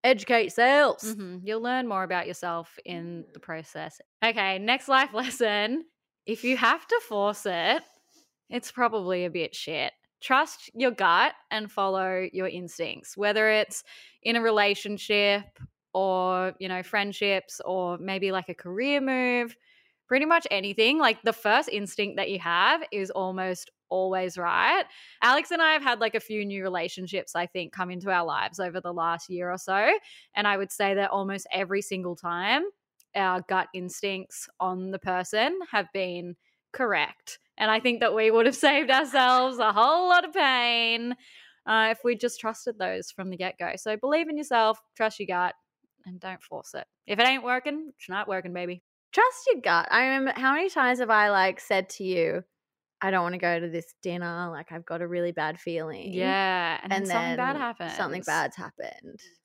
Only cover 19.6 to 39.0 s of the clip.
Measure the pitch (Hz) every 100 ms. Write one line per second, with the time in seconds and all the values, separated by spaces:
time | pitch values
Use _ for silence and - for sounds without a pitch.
19.6 | _ _ _ _ _ 262 311 339 - 202
20.6 | 196 202 220 311 262 220 220 214 208 233
21.6 | 311 208 202 - 208 - 190 190 170 170
22.6 | 208 320 320 208 190 - 190 185 185 180
23.6 | - _ _ 185 190 185 185 180 170 175
24.6 | 214 370 - - - - 240 277 - 339
25.6 | 320 311 277 226 220 220 - 214 202 196
26.6 | 190 180 170 - 180 190 - 180 175 185
27.6 | 170 185 180 180 196 180 165 151 - 170
28.6 | 180 180 175 175 165 170 - 180 180 185
29.6 | - 190 233 415 - - _ - 208 196
30.6 | 196 - 196 196 196 196 196 196 - 185
31.6 | 185 196 202 190 180 175 170 170 196 262
32.6 | 392 _ _ _ _ 202 190 185 175 185
33.6 | - 185 180 - 202 190 - - - _
34.6 | 185 185 185 190 196 180 180 214 262 381
35.6 | 349 214 180 196 185 175 175 175 _ _
36.6 | _ - 247 180 147 - - - _ -
37.6 | 214 220 247 233 233 214 220 226 233 -
38.6 | 294 285 262 262